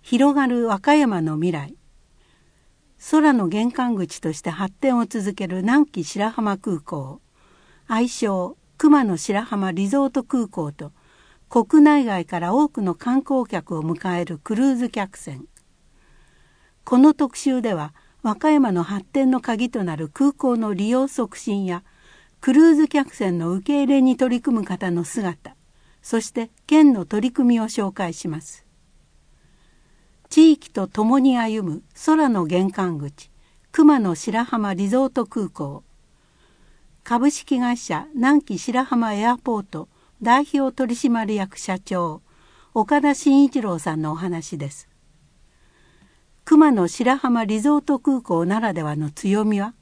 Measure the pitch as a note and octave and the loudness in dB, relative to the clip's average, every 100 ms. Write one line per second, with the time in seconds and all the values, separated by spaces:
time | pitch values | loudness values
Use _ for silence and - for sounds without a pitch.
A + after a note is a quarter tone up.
0 | - A#3+ C#4 C#4+ C4 A#3+ A#3 G3 A#3+ D4+ | -2 2 2 2 0 0 -2 -2 2 4
1 | C4+ G3 D#3+ D3+ E3+ D#3+ C#3+ - _ _ | 4 0 -2 -2 -2 -4 -8 -18 _ _
2 | _ _ _ _ _ _ _ _ _ _ | _ _ _ _ _ _ _ _ _ _
3 | - D#4 D4+ B3+ F#3 G3+ A#3 A#3+ B3 A3 | -2 2 4 2 0 0 -2 -2 -4 -2
4 | E3+ - E3 D3+ - D#3+ F#3+ - C#4 A#3+ | -6 -6 -8 -8 -8 -8 -8 -4 0 0
5 | A3+ A#3 G3 G3 F#3 F#3 F#3+ C4+ D4 - | -2 -4 -6 -6 -8 -4 0 2 2 -2
6 | D#3+ - G#3+ A3+ G#3+ G3 A3+ E3+ - D#3 | -8 -4 -4 -4 -4 -4 -4 -6 -6 -12
7 | C3 D3 _ _ _ _ _ _ _ A3 | -10 -14 _ _ _ _ _ _ _ -2
8 | A#3+ - A3 F#3+ F3+ D4+ _ _ D#4 D4 | -2 -2 -4 -2 -4 -10 _ _ 4 4
9 | A#3 F3 - G3+ A#3 G#3 F#3+ F3+ G3 C#4 | 4 -2 -2 -4 -4 -4 -4 -2 -2 0
10 | C#4 C4+ B3+ C4 A3 - D3+ D3 D3 _ | 0 -2 -4 -4 -4 -6 -8 -8 -16 _
11 | _ _ _ _ _ A#3+ G#3+ D#4 D4 D4 | _ _ _ _ _ 0 4 6 6 6
12 | A#3+ F#3+ E3+ F3+ E3+ A3+ D4 - G3 E3+ | 2 -2 -4 -6 -2 0 0 0 -4 -4
13 | - C4 C4+ C4+ A#3+ F#3 D3 E3 D#3 E3 | -2 -2 0 -2 -2 -6 -8 -8 -4 -4
14 | F#3+ F3 F3 D#3+ - G#3+ C4+ B3+ A#3+ A3+ | -4 -4 -6 -8 -6 0 0 0 -4 -6
15 | G3 - - C3+ - _ _ _ _ _ | -8 -10 -16 -16 -18 _ _ _ _ _
16 | _ _ _ _ _ _ _ _ - B3 | _ _ _ _ _ _ _ _ 0 6
17 | C#4+ D4 C#4 - - B3+ A#3 F#3 D3+ _ | 6 6 -2 -2 -2 -2 -2 -4 -6 _
18 | _ _ - G#3+ D#4 D4+ B3+ F3+ E3+ G3+ | _ _ -6 -2 2 4 2 0 -2 -6
19 | - C#4+ C4+ B3+ - A3+ B3 A#3+ F3+ D#3 | -6 0 0 0 -2 -4 -4 -4 -6 -6
20 | D#3+ - C#4 C#4 C4+ A#3+ A3 F#3+ G#3 B3 | -10 0 0 2 -2 0 -2 -2 0 0
21 | C4+ - A#3 - - G3+ F#3+ F3 _ _ | -2 -4 -6 -6 -6 -4 -4 -6 _ _
22 | _ _ _ _ - C4 E4 D4+ D4+ D4 | _ _ _ _ 0 6 6 6 4 0
23 | C4+ - G3 F3 E3 F#3 F#3+ C#4+ C#4 C#4 | -4 -4 -4 -2 -4 -6 -2 0 2 4
24 | C4 B3 B3+ B3 C4+ A#3 G3 F3+ F#3 F3 | 4 2 0 0 -2 -2 -2 -6 -4 -4
25 | E3 - F#3+ F3 - _ _ _ _ _ | -4 -6 -6 -8 -16 _ _ _ _ _
26 | - A3+ A3+ - A3+ _ - D4+ D4+ A#3 | -4 -4 -4 -8 -10 _ 0 4 6 4
27 | E3+ G#3 B3 B3 A#3+ A#3+ A3 - G3+ F#3+ | -2 -4 -4 0 2 2 -2 -4 -6 -4
28 | F3+ E3+ - D#3 - - _ _ _ _ | -8 -6 -8 -10 -12 -20 _ _ _ _
29 | _ _ _ _ _ _ _ _ _ _ | _ _ _ _ _ _ _ _ _ _
30 | _ _ _ - D#4+ D4+ - - F#3+ - | _ _ _ 6 6 6 0 -8 -6 -2
31 | G#3+ C4+ C4+ B3 A3+ A3 F#3 D#3 - - | 2 4 4 2 -2 -4 -4 -8 -12 -8
32 | - D#4 D4 G#3+ E3 F3+ F#3+ F#3 F#3 D#3+ | 0 2 4 0 0 0 0 -2 -4 -4
33 | C#3+ - - _ _ _ _ - D4+ C#4+ | -10 -14 -20 _ _ _ _ 4 6 6
34 | G3+ E3 - A3 A#3+ A#3 G#3 F3+ G3 B3 | 2 -2 -4 -4 -2 -4 -4 -2 -2 0
35 | C4+ C4 A#3 - F#3+ - C#3+ C#3+ _ _ | 0 -2 -6 -6 -8 -8 -12 -12 _ _
36 | _ _ _ _ _ _ _ _ _ _ | _ _ _ _ _ _ _ _ _ _
37 | - A#3+ C4+ - - C4 B3 A#3+ - D#3 | -4 0 0 0 -4 -2 -2 -4 -4 -8
38 | D#4 D4+ B3 D4 C#4+ F#3+ - B3 C4 B3 | -8 -2 2 2 2 -8 -4 -2 0 0
39 | A3+ G#3 A3 A#3+ - A3+ G3 E3 E3 _ | -2 0 0 -2 -2 -6 -6 -14 -16 _
40 | _ _ A3 B3 C#4+ C#4 C4+ B3+ C4 A#3+ | _ _ 2 2 2 -2 -2 -2 -4 0
41 | C4 A#3 G#3+ G#3+ G3 - - F#3 - F#3 | 0 0 -2 -4 -4 -10 -8 -8 -6 -4
42 | E3+ D#3 _ _ _ _ _ - G#3+ D4 | -4 -8 _ _ _ _ _ -4 0 2
43 | C#4+ C#4 - C#4 C#4+ C#4 G#3+ E3+ E3+ D#3 | 2 0 2 6 4 2 -4 -4 -4 -4
44 | D#3 D#3+ F#3 E3+ D#3+ E3 C#3+ - - _ | -4 -6 -6 -6 -8 -10 -12 -14 -20 _
45 | _ _ _ _ _ _ _ _ _ _ | _ _ _ _ _ _ _ _ _ _
46 | _ _ _ _ - D#4 D4+ A#3 F3 - | _ _ _ _ 2 6 6 6 0 0
47 | G#3 C4+ C4 A#3 A3 A3 A3 D4 C#4+ C#4 | 0 0 0 -2 0 0 2 0 0 -2
48 | - C4+ - E3+ E3+ G#3 A3 F3 D#3 D3 | 0 -2 -2 -2 0 0 -2 -4 -6 -4
49 | D3+ D3 G3 G3+ G#3+ G#3 G3+ A#3+ | -6 -6 -2 0 0 -2 -4 -10